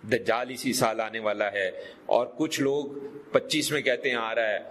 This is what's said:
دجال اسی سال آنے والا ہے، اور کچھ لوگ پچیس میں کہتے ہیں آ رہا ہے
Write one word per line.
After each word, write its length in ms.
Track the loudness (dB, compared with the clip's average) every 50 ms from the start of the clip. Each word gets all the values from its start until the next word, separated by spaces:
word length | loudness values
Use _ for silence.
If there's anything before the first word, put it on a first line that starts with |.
| 0 0
دجال 400 | 0 0 2 2 0 0 0 -4
اسی 220 | -8 -4 -2 0 2
سال 280 | 4 2 2 2 0
آنے 180 | -2 -4 -4 -2
والا 320 | 0 0 0 2 0 0 2
ہے، 160 | 0 0 0 -2 -6 -14 -14 -16 -14 -2
اور 200 | 2 2 2 2 0 -2
کچھ 240 | -4 -2 -2 0 0
لوگ 240 | 0 2 2 0 -4 -6 -8 -10 -10 -10 -12 -14 -16 2 2
پچیس 380 | 2 2 4 0 0 2 2 0
میں 80 | 0 2
کہتے 260 | 2 0 2 0 0
ہیں 80 | 0
آ 180 | 0 -2 0 0
رہا 140 | 0 2 2
ہے 100 | 0 -2 -4 -6